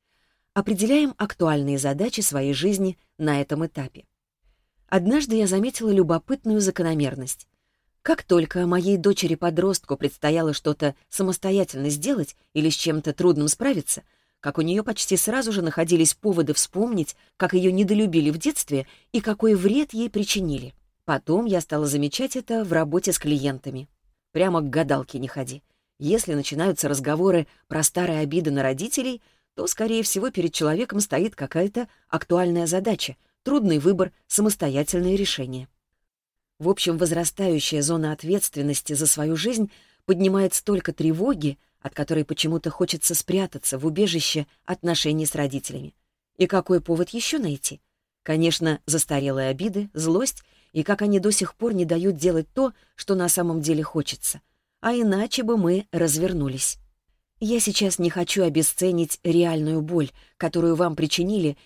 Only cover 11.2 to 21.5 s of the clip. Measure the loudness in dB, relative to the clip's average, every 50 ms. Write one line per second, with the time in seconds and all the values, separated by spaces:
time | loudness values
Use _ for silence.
11.2 | -2 -2 -2 -2 -2 0 2 2 2 0 -2 -4 -2 -2 -2 -2 -2 -2 0 0
12.2 | -2 -4 -8 _ _ _ -2 0 0 2 0 0 0 0 -2 0 -2 -4 -2 2
13.2 | 4 4 4 4 2 0 0 0 0 0 0 0 -2 -4 -6 -6 -8 _ _ _
14.2 | _ _ _ _ -8 -4 -2 -2 0 0 0 0 -2 -2 -4 -4 -2 0 0 0
15.2 | 0 0 -2 -2 -2 -2 -2 -2 -2 -2 0 0 0 2 4 4 4 4 2 0
16.2 | 0 0 2 2 2 0 0 0 -2 -2 -2 -2 -2 0 0 -2 -2 -4 -6 _
17.2 | _ _ _ -2 0 2 2 4 4 4 4 4 4 4 4 2 2 2 2 2
18.2 | 2 2 0 0 -2 -2 -2 -2 -4 -2 -2 -4 -4 -4 -10 -20 _ _ -4 -2
19.2 | -2 -2 -2 2 2 4 4 4 4 2 2 2 0 -2 -2 -4 -4 -4 -2 -2
20.2 | -2 -2 -2 -2 -2 -2 -4 -4 -6 -10 -16 _ _ _ _ _ _ -4 -2 -2
21.2 | 0 0 0 0 2 2